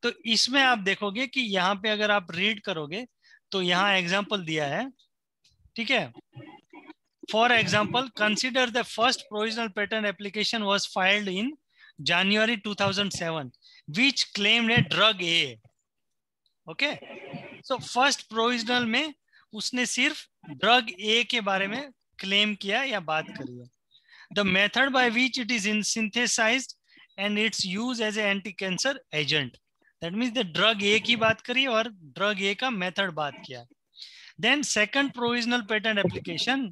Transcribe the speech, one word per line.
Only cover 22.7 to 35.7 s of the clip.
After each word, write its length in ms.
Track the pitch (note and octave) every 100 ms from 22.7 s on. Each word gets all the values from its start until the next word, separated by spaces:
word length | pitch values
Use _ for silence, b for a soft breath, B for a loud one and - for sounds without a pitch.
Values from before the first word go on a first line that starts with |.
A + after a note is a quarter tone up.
| G#3+
या 160 | C4+ G#3+
बात 300 | D#3 D#3 D#3+ -
करी 200 | B2+ B2
है। 100 | B2 _ _ B B B B F#3+
The 80 | G3+
method 420 | F#3 G3+ A#3 C4+ C4
by 140 | B3 A3+
which 260 | B3+ A#3+
it 80 | A3 A#3+
is 100 | G3
in 100 | G#3+ G3+
synthesized 840 | A3+ A3 A#3+ A#3+ - A3 B3+ B3 - b b b -
and 260 | G3+ G#3 G#3+
its 180 | - F#3+
use 360 | F#3 A#3+ A#3 G#3+
as 100 | G#3+
a 140 | G#3
anti-cancer 640 | G3 G3+ F3+ F#3+ F3+ C4 - _
agent, 440 | D3+ D3 D3+ C3 - _ _ b _
that 120 | E3
means 200 | G3 B3 A3+
the 100 | F#3+ D#3+
drug 260 | G3+ A3 G3+
A 60 | G#3+ G#3+
की 100 | A3
बात 260 | A3 A3
करी 240 | - B3 C4+
और 220 | A3 A3+
ड्रग 520 | G3+ D#3 B2+ G3+ G3+
ए 100 | G3 G3+
का 140 | C4
मेथड 420 | A3+ F3+ F3+ G3
बात 300 | D#3 D3 - -
किया। 200 | B2+ A#2+ _ _ B B B B B
Then 220 | G3+ C#4+ C#4+
second 420 | - G#3 C#4 C#4
provisional 500 | A#3+ A#3+ A#3+ A3+ A#3+ G#3+